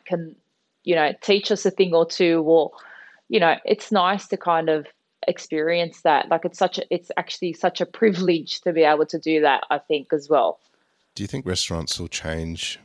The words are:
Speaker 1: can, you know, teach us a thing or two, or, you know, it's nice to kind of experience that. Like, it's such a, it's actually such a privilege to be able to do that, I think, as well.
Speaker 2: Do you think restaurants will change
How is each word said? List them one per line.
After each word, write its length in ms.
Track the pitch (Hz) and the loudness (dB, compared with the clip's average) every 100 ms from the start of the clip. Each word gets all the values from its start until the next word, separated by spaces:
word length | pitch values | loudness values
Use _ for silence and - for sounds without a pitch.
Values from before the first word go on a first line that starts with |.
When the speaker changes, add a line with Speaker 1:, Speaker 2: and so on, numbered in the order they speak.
| - | -6
Speaker 1:
can, 300 | 175 160 - _ _ _ _ | -6 -6 -16 _ _ _ _
you 100 | 175 165 | -2 0
know, 180 | 151 - | 0 -2
teach 300 | - 202 - | 0 0 0
us 140 | 202 190 | -2 0
a 60 | |
thing 240 | - 185 165 | 0 2 2
or 100 | 165 | 2
two, 380 | - 175 165 156 | 2 2 2 4
or, 260 | 165 143 - - - - _ - | 4 2 -6 -20 -20 -20 _ -4
you 100 | 214 | 2
know, 160 | 165 - - | 2 2 -2
it's 260 | 208 - | -4 0
nice 360 | 208 180 196 - | 0 0 -2 -6
to 100 | 190 | -6
kind 320 | 175 165 160 | -2 0 0
of 160 | 156 147 _ _ - - | -2 -4 _ _ -8 -4
experience 720 | 175 - 156 160 175 170 - | -4 -4 -4 -2 -2 -4 0
that. 280 | 165 143 - | 2 2 2
Like, 160 | 165 180 | -2 -2
it's 140 | - | -2
such 180 | 185 190 | -2 -2
a, 160 | - | -4
it's 160 | 175 - - | -4 -4 -8
actually 360 | - - 175 | -8 -6 -8
such 280 | 160 180 - | -2 -4 -2
a 40 | 170 | -6
privilege 760 | - 226 175 185 165 - - | 0 0 2 2 0 0 -6
to 120 | 180 | -2
be 100 | 160 | 2
able 220 | 151 151 151 | 4 4 0
to 100 | 165 | -2
do 240 | 160 156 | 0 2
that, 220 | 147 131 - | 2 2 -2
I 100 | 143 | -4
think, 340 | - 143 131 | -2 -4 -2
as 160 | 151 139 | -4 0
well. 300 | 143 90 - _ _ _ _ _ - | 2 2 -2 _ _ _ _ _ -10
Speaker 2:
Do 80 | |
you 40 | 98 | -8
think 180 | 139 92 | -6 -4
restaurants 540 | 90 - 85 - - | -4 -4 -6 -6 -8
will 80 | 82 | -8
change 720 | - 80 80 82 85 - - | -8 -8 -6 -6 -8 -10 -12